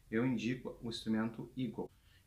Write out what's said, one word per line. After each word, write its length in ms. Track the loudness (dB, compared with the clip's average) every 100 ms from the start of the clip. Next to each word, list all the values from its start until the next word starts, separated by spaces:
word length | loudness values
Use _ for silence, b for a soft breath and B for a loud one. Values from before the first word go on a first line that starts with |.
| B
eu 140 | 2
indico 520 | 4 2 0 0 -4 -6
o 80 | -6
instrumento 600 | -4 2 2 2 -2 -8 -4
Eagle, 340 | -4 -2 -6 b b b